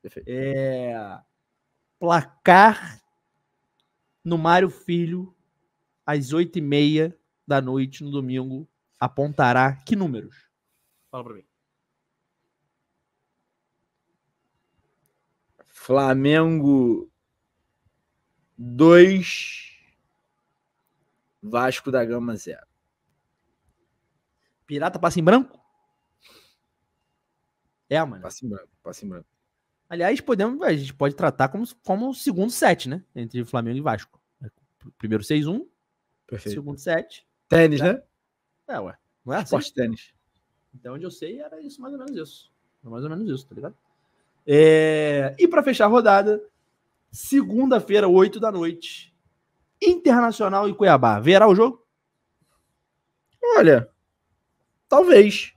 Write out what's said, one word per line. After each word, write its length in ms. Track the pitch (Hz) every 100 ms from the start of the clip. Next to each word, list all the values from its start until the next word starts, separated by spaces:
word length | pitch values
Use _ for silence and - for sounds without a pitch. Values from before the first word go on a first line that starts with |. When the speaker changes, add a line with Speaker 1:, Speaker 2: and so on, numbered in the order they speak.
Speaker 1:
Perfeito. 280 | 101 - -
Speaker 2:
É... 880 | 127 135 135 135 127 123 117 101 95 _ _ _ _ _ _ _ _
Placar 1040 | 170 170 143 _ - 180 208 - - - _ _ _ _ _ _ _ _ _ _ _ _
no 140 | 170 170
Mário 320 | 160 175 185
Filho, 640 | - - 170 170 180 185 _ _ _ _ _ _ _ -
às 260 | 151 127
oito 240 | 156 175 175
e 60 |
meia 560 | 147 143 147 151 160 175 _ _
da 160 | - 139
noite, 440 | 131 131 131 135
no 80 | 143
domingo, 560 | 143 131 127 131 131 160 _ _ _
apontará 720 | 127 - 147 147 131 123 131
que 220 | 135 - 214
números? 560 | 180 120 - _ _ _ _ _ _ _ _
Fala 140 | 131
pra 100 | 120
mim. 100 | 104 95 _ _ _ _ _ _ _ _ _ _ _ _ _ _ _ _ _ _ _ _ _ _ _ _ _ _ 339 _ _ _ _ _ _ _ _ _ _ _ _ _ _ _
Speaker 1:
Flamengo 1400 | - - 131 135 135 139 156 165 160 143 139 123 113 - _ _ _ _ _ _ _ _ _ _ _ _ _ _ _
dois, 1200 | 120 120 160 175 185 190 175 - - - - _ _ _ _ _ _ _ _ _ _ _ _ _ _ _ _ _
Vasco 480 | 104 117 127 131 -
da 140 | 131
Gama 320 | 117 120 120 107
zero. 300 | - - _ _ _ _ _ _ _ _ _ _ _ _ _ _ _ _ _ _ _ _ _
Speaker 2:
Pirata 320 | 143 160 185
passa 200 | 170 180
em 40 |
branco? 360 | 160 233 254 _ _ _ _ _ _ _ _ _ _ _ _ _ _ _ _ _ _ _ _ _ _ _ _
É, 120 | 143
mano. 200 | 160 98
Speaker 1:
Passa 240 | 92 - 127
em 20 |
branco, 220 | 101 90 _
passa 220 | 87 90
em 40 | 104
branco. 200 | 87 85 _ _ _ _ _ _
Speaker 2:
Aliás, 300 | 175 175 262
podemos, 420 | - 226 208 277
a 100 | 349
gente 220 | 156 135
pode 200 | - 143
tratar 340 | 139 160 131 135
como, 180 | 160 233 -
como 240 | - 196 254
o 60 |
segundo 360 | 254 - 180 208
set, 380 | 240 254 175 131
né? 160 | 156 _
Entre 300 | - 117 123
Flamengo 320 | 117 127 117 127
e 60 |
Vasco. 360 | 147 110 - _ _ _ 113 _ _ _ - _
Primeiro 260 | 110 110
seis 240 | 104 151 151
um, 200 | 208 370 _ _ _ _ _ _
Speaker 1:
Perfeito. 280 | 113 -
Speaker 2:
segundo 240 | 104 143 143
set. 480 | - 165 - - _ _ _
Speaker 1:
Tênis, 340 | 165 160 147
Speaker 2:
É. 100 | 156
Speaker 1:
né? 100 | 247 _ _ _ _ _ _ -
Speaker 2:
É, 120 | 220
ué. 160 | 92 - _ _ -
Não 80 |
é 20 | 151
assim? 80 |
Speaker 1:
Esporte 300 | 165 139 147
tênis. 400 | - 120 110 - _ _ _ _ _ _
Speaker 2:
Então, 200 | 127 123
onde 100 | 135
eu 60 | 175
sei, 280 | - 160 240
era 220 | 302 320
isso, 220 | 285 277
mais 100 | 262
ou 60 | 285
menos 180 | 262 240
isso. 340 | 147 - _ _ _ _
Era 80 | 117
mais 140 | 113
ou 60 | 143
menos 180 | 160 214
isso, 180 | 131 135
tá 80 |
ligado? 220 | 107 147 220 _ _ _ _ _ _ -
É... 880 | 147 156 156 156 156 151 143 135 139
e 80 | 349
pra 160 | 339
fechar 220 | 285 247
a 40 | 208
rodada, 540 | 240 226 196 202 208 208 _ _ _ _ _ _
segunda-feira, 1000 | - - 269 196 214 262 247 - 202 202
oito 320 | 185 190 226
da 100 | 220
noite, 640 | 190 165 170 - - - _ _ _ _ _ _ _
Internacional 840 | 415 349 320 240 233 214 202 196 202
e 80 |
Cuiabá. 460 | - 196 143 123 104
Verá 260 | 120 190 214
o 80 |
jogo? 320 | 185 233 - _ _ _ _ _ _ _ _ _ _ _ _ _ _ _ _ 480 466
Speaker 1:
Olha, 300 | 165 135 120 _ _ _ _ _ _ _ _ _ _
talvez. 640 | 269 359 262 208 202 -